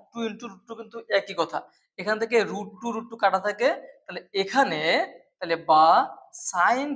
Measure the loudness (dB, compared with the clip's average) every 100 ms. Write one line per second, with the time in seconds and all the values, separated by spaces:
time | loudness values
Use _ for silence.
0 | _ -8 -8 -8 -16 -18 _ -18 -16 -18
1 | -4 -4 -4 -6 -4 -6 -10 _ _ -10
2 | -4 -4 0 0 0 -4 -10 -10 -8 -8
3 | -10 0 0 2 -2 0 0 -2 -8 -20
4 | -16 -14 -6 -4 0 2 2 0 0 0
5 | -2 -8 _ _ -4 -4 4 6 8 6
6 | 4 -6 _ -10 -6 0 2 2 -2